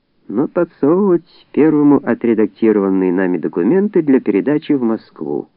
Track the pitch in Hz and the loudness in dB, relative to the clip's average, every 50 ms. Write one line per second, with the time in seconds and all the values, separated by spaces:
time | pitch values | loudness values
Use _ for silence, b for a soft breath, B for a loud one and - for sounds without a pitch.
0 | _ _ _ _ _ - 98 117 156 - - 175 175 175 _ - 135 143 170 190 | _ _ _ _ _ -8 -4 -4 -4 -4 -2 -4 -4 -4 _ -4 0 0 2 2
1 | 208 196 175 165 - _ _ - _ _ - - 147 160 151 147 147 147 139 127 | 2 2 0 0 -2 _ _ -20 _ _ -2 0 2 2 2 2 4 4 4 2
2 | - 120 113 120 - 120 113 104 107 - _ - 113 110 104 104 98 98 95 95 | 2 -2 -4 -2 0 -2 0 0 0 -2 _ -2 0 2 2 2 2 0 0 0
3 | 95 92 90 95 95 90 90 80 85 82 - 87 85 113 170 190 202 214 - 180 | 0 0 0 0 -2 -2 -2 -4 -4 -6 -4 -2 0 0 0 0 0 0 -2 -2
4 | 160 143 131 120 - 110 101 98 90 135 147 151 - - 147 135 120 113 113 - | 0 2 0 0 0 0 -2 -2 0 -2 -4 -4 -2 -2 -2 -2 0 -2 -4 -4
5 | - _ _ - 78 71 71 58 - _ _ | -8 _ _ -12 -10 -8 -8 -8 -8 _ _